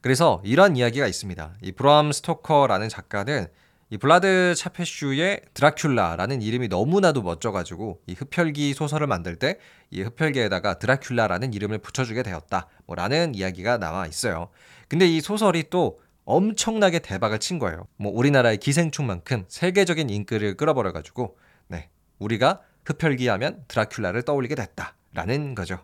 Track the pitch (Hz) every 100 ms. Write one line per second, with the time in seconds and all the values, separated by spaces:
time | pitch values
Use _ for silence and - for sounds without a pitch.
0 | 127 127 165 98 98 131 196 139 120 117
1 | 131 90 101 85 78 95 95 95 135 147
2 | 151 143 - 160 - 147 135 98 110 -
3 | - 104 101 143 85 _ _ _ _ 107
4 | 135 170 190 185 180 175 - - 175 -
5 | 143 135 180 202 - - 143 151 156 123
6 | 90 85 95 135 107 120 120 92 117 185
7 | 190 139 92 82 117 98 85 87 107 87
8 | - 90 139 - 165 147 147 139 151 151
9 | 147 95 87 85 139 190 - _ _ -
10 | 101 - 160 135 110 95 101 87 110 135
11 | - 120 110 92 127 104 101 107 - -
12 | 127 110 113 87 - 92 - _ - 82
13 | 92 147 170 113 95 90 95 120 87 85
14 | 85 80 120 82 87 _ - - _ 156
15 | 180 160 151 208 214 165 156 185 147 -
16 | _ _ - 139 202 214 - 220 202 170
17 | - 190 113 107 - 175 110 82 92 _
18 | 101 101 131 139 120 107 - 139 165 -
19 | 135 90 - 123 90 - 175 185 185 160
20 | 147 101 101 110 104 92 156 151 98 82
21 | 78 - 120 _ _ _ _ 85 - _
22 | _ _ 104 113 127 190 _ _ - 143
23 | 160 131 123 104 139 - - - 107 -
24 | 98 101 131 143 120 147 107 - - _
25 | _ - 82 135 147 120 85 90